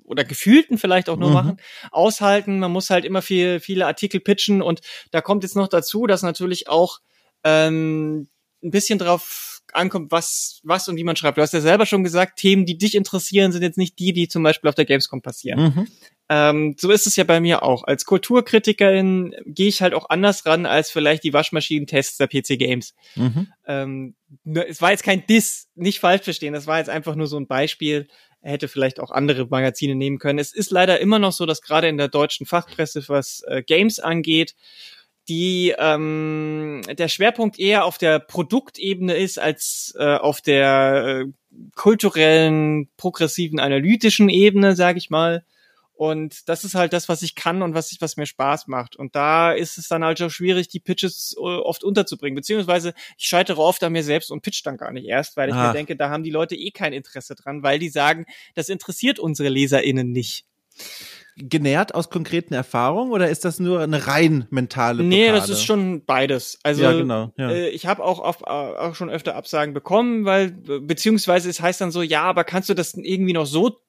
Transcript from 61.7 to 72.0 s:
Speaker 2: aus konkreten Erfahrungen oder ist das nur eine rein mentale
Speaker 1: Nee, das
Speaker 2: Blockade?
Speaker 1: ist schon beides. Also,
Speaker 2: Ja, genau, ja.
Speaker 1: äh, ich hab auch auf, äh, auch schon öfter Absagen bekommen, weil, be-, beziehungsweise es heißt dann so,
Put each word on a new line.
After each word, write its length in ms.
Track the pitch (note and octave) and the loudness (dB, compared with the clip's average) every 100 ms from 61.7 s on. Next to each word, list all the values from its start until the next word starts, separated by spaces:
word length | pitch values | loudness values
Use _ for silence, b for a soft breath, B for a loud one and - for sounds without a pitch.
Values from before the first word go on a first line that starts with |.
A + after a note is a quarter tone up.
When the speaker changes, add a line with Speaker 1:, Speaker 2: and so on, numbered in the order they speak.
| D3 - | 0 0
Speaker 2:
aus 160 | - E3 | -4 -6
konkreten 440 | F3+ D#3 E3+ E3+ | -6 -4 -6 -4
Erfahrungen 580 | C3 B2+ B2 B2+ F3+ B3+ | -6 -4 -2 0 0 -2
oder 180 | G#3+ F3 | 0 0
ist 140 | D#3 | 0
das 140 | F3+ D#3+ | -4 -4
nur 200 | F3+ F3+ | -2 0
eine 260 | D#3 D3+ C#3 | 0 -2 0
rein 400 | C#3+ E3 D3+ A#2 | 2 4 2 0
mentale 520 | C3+ B2+ C#3 A#2+ A#2+ | -4 -4 -2 0 0
Speaker 1:
Nee, 240 | F3 F#3 A3+ | 2 4 4
das 60 | G#3+ G3 | 4 0
Speaker 2:
Blockade? 60 | |
Speaker 1:
ist 120 | G3+ | -4
schon 400 | G#3+ G#3+ F#3 E3+ | 0 0 0 -4
beides. 540 | - C3+ C3+ C3 - - | -2 0 2 -2 -6 -6
Also, 200 | D3+ D3 | -2 2
Speaker 2:
Ja, 100 | C3+ | 4
genau, 400 | E3 C3 A2 A2+ - | 4 2 -2 -4 -6
ja. 140 | B2+ | -4
Speaker 1:
äh, 180 | F3 E3+ | -2 -2
ich 160 | - F3 | -4 -4
hab 140 | G3+ | -2
auch 180 | - F3 | -2 -2
auf, 240 | - F3 | -4 -6
äh, 40 | - | -6
auch 480 | C#3+ C3+ - E3+ | -6 -6 -6 -8
schon 160 | D#3+ F3 | -6 -8
öfter 260 | D#3+ D#3+ C#3+ | -6 -6 -8
Absagen 380 | - D#3 D3+ | -6 -4 -2
bekommen, 500 | C#3+ - G3+ A#3+ A3+ | -6 0 2 2 0
weil, 260 | G3 G3 F#3+ | 2 2 0
be-, 300 | F3+ - C#3+ | -4 -8 -8
beziehungsweise 680 | C#3+ D#3+ A3 A3 F#3 F3+ F3+ | -4 -2 2 2 4 2 0
es 120 | E3 | -2
heißt 200 | E3+ F3+ | -2 -2
dann 100 | F#3 | -4
so, 120 | E3+ | -4